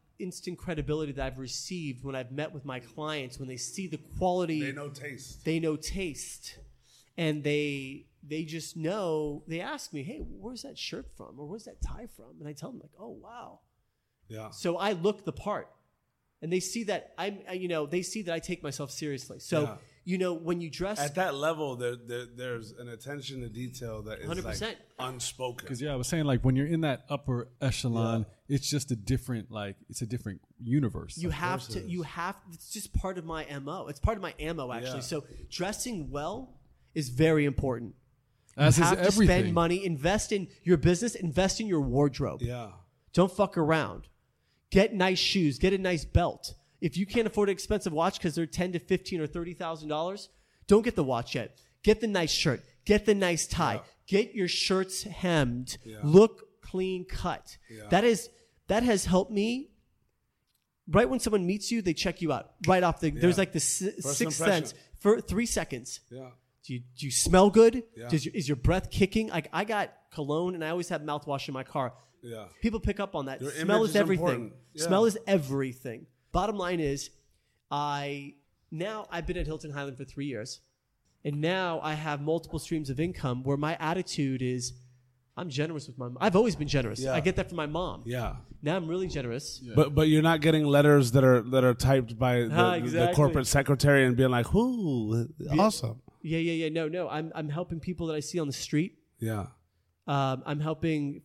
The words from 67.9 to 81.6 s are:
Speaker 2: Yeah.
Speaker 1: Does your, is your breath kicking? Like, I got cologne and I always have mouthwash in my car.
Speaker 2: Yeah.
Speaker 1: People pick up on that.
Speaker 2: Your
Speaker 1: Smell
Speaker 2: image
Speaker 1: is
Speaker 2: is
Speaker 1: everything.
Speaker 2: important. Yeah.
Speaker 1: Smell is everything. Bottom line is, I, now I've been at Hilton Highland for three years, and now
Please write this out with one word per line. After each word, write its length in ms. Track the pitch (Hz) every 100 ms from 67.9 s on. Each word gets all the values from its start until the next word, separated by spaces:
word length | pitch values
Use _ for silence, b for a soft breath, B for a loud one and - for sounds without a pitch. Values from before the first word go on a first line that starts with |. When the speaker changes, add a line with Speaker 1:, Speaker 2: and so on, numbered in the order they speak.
| -
Speaker 2:
Yeah. 120 | 120
Speaker 1:
Does 180 | 151 123
your, 80 |
is 140 | - 139
your 80 | 135
breath 340 | 147 185 -
kicking? 380 | - 190 220 220
Like, 200 | 165 -
I 120 | 160
got 280 | 214 208 180 - _
cologne 440 | - 139 156 180 175
and 80 |
I 60 | 156
always 180 | 175 170
have 140 | 160
mouthwash 440 | 151 147 147 139 -
in 60 |
my 80 | 131
car. 320 | 131 147 123 - b b
Speaker 2:
Yeah. 240 | 120 110 98 -
Speaker 1:
People 180 | 220 214
pick 200 | 208 202
up 140 | 196
on 120 | 160 135
that. 160 | 135
Speaker 2:
Your 80 | 139
Speaker 1:
Smell 260 | 147 165 214
Speaker 2:
image 140 | 220
Speaker 1:
is 0 |
Speaker 2:
is 60 | 202
Speaker 1:
everything. 280 | 175 185
Speaker 2:
important. 280 | 170 120 110 - _
Yeah. 140 | 151 170
Speaker 1:
Smell 180 | 190
is 140 | 226 220 -
everything. 800 | 196 135 139 135 123 131 113 - _ _
Bottom 240 | 170 208 208
line 240 | 180 175
is, 300 | 147 139 - _ _ _ _ _ -
I, 640 | 143 147 143 143 143 143 - _ _ -
now 360 | 160 196 220 -
I've 160 | 170 160
been 100 | 175
at 100 | 156
Hilton 240 | 160 156
Highland 260 | 143 139 131
for 60 |
three 200 | 135 143 143
years, 340 | 113 123 - _ _ _ _ _ _
and 160 | 151 147
now 400 | 160 185